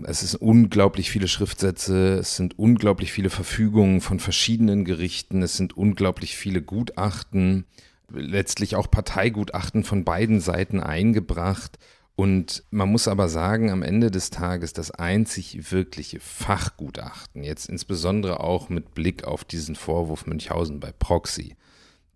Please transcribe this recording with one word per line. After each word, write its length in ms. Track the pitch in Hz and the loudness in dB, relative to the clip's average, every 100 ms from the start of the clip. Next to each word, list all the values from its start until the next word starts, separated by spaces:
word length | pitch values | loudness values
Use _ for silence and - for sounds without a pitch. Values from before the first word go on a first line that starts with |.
Es 160 | - 78 | -6 -6
sind 220 | 95 - | -4 -2
unglaublich 680 | 110 113 107 101 98 98 95 | 6 8 8 6 4 4 -2
viele 160 | 107 92 | -2 0
Schriftsätze, 920 | - 101 - 98 87 - 92 95 95 | 0 -2 0 -2 -2 0 4 4 2
es 200 | 92 - | 0 -2
sind 220 | 90 - | -4 2
unglaublich 540 | 110 117 104 95 - | 4 6 6 2 0
viele 180 | - 95 | -2 -2
Verfügungen 720 | - 90 - 107 107 98 92 | -2 -4 0 2 6 6 4
von 180 | - 95 | 2 -2
verschiedenen 640 | - - - 113 113 101 | -2 0 2 4 4 4
Gerichten, 560 | 90 82 90 - - 92 | 0 -2 -4 -6 -4 0
es 160 | 87 - | 0 0
sind 180 | 92 | -4
unglaublich 600 | - 104 95 95 90 - - | 0 0 2 0 0 -6 -8
viele 240 | 98 92 | -4 -2
Gutachten, 1040 | 76 101 120 - 101 92 - 98 92 95 - _ - _ - | -2 -4 -4 -2 -2 -4 -4 0 2 2 -2 _ -20 _ -14
letztlich 640 | 67 69 98 95 - 104 98 | -10 -4 -2 -2 -2 -2 0
auch 140 | - | 2
Parteigutachten 920 | - - 98 110 104 101 92 - 110 | 0 0 0 0 0 -4 -4 -4 -2
von 220 | 104 101 | 0 0
beiden 360 | 87 85 110 110 | 0 0 2 2
Seiten 400 | 85 85 98 98 | 2 -2 0 -2
eingebracht. 1000 | 71 80 107 110 87 85 87 98 - - _ _ _ | -2 0 2 2 0 -2 -2 -2 -6 -16 _ _ _
Und 480 | - 98 95 85 - - | 0 2 2 0 -8 -6
man 200 | 107 98 | 0 2
muss 180 | 113 - | 2 2
aber 220 | 98 92 | 2 2
sagen, 400 | 80 87 113 113 | 2 0 2 2
am 120 | 95 | 0
Ende 280 | 78 104 117 | 0 2 2
des 180 | 92 - | 2 -4
Tages 460 | - 87 90 85 | -4 -4 -4 -6
das 160 | - 82 | -8 -10
einzig 840 | - 85 101 110 - 90 - 78 | -6 0 2 0 -2 -10 -12 -4
wirkliche 480 | 92 90 - 73 - | -2 -2 -6 -12 -14
Fachgutachten, 1200 | - - - 95 - - 69 64 - - - - | -14 -8 -4 -2 -4 -8 -12 -12 -14 -16 -18 -12
jetzt 280 | 71 - - | -10 -10 -8
insbesondere 680 | 90 - 90 87 104 98 87 | -10 -6 -4 0 0 0 -2
auch 280 | 80 90 - | -2 -2 -2
mit 260 | 87 - | -6 -6
Blick 300 | - 82 87 | -4 -2 -2
auf 200 | - 76 | -6 -8
diesen 320 | - 85 78 78 | -8 -10 -8 -8
Vorwurf 500 | - 82 82 78 - | -4 -2 -2 -4 -6
Münchhausen 520 | 78 - 82 82 71 | -8 -4 -4 -4 -6
bei 140 | - | -10
Proxy, 640 | - - 85 - - - - _ _ _ _ _ | -4 0 0 0 -8 -10 -16 _ _ _ _ _